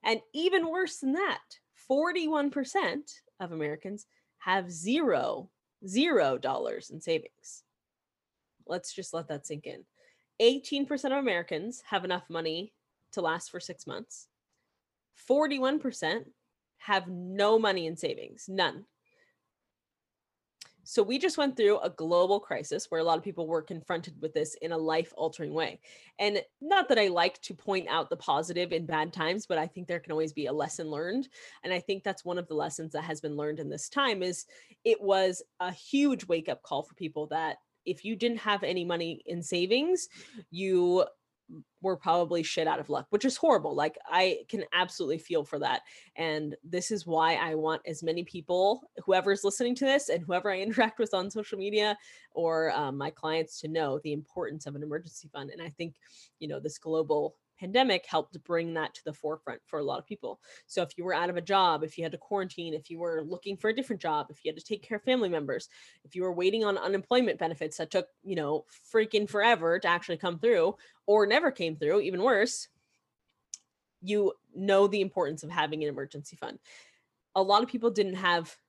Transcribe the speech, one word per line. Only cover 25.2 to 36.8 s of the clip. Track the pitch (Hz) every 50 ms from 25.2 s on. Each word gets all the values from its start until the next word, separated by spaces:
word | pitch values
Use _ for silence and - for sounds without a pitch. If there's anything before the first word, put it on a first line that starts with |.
| - 160 156 - 165 147 151
way. | 160 160 - - - _ - - - - - _ -
And | 196 208 208 196 - _ _ _
not | 277 302 392 381 349 -
that | 269 226
I | 208 196
like | 180 175 170 185 - - -
to | - 185
point | 156 - - 196 185 170 -
out | 139 165 151 -
the | 175
positive | 170 - - 147 143 160 170 170 175 180 170 175
in | 165 170
bad | 151 165 156 156 160 165
times, | 185 160 160 180 214 -
but | - 185 160
I | 156
think | 170 _ 185 180
there | - 175 170
can | 170 -
always | 160 156 160 156 151
be | 151 147
a | 127 139
lesson | 151 143 165 - - 170 156
learned. | 151 143 160 175 202 262 262 - _ - - - - - -
And | 170 185
I | 180
think | 175 - 196 196 -
that's | 202 190 - -
one | 175 175 180
of | 175 170
the | 156
lessons | 151 151 160 - - 160 160 -
that | 151 156
has | 170 160 151
been | - 156 147
learned | 147 147 151 151 156
in | 151 147
this | 147 147 - -
time, | - 285 277 262 220 196 185
is | 180 175 - - _ - - - _ - _ _
it | 226 220 208
was | 202 196 196 190 190 185 180 - - _ _ _
a | 180 180
huge | 185 - - - - 277 285 285 262 185 -
wake-up | - 175 165 160 - 135 - _
call | - - 139